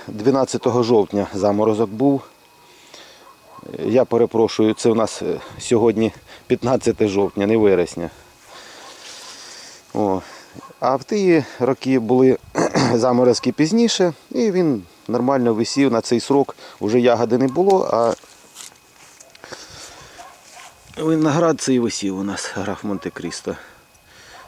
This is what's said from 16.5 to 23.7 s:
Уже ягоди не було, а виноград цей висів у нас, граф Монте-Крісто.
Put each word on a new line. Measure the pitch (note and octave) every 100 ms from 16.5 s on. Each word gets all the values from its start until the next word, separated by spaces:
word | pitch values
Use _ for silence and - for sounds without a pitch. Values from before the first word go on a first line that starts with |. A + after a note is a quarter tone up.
| - - -
Уже | G#2 B2
ягоди | A#2+ A2+ A#2 A#2+
не | C3
було, | C#3+ G3 F#3+ -
а | A2+ A#2 - - - - - - _ _ _ - - - - - - - - - - B5+ - - - - - - - - -
виноград | D#3+ D#3+ D#3 D3+ E3+ C#3+
цей | - B2+
висів | A2+ - G2 F#2+
у |
нас, | G2 F#2 - G2+
граф | G2+ F#2
Монте-Крісто. | G#2 F#2+ F2+ - E2+ - G2 - -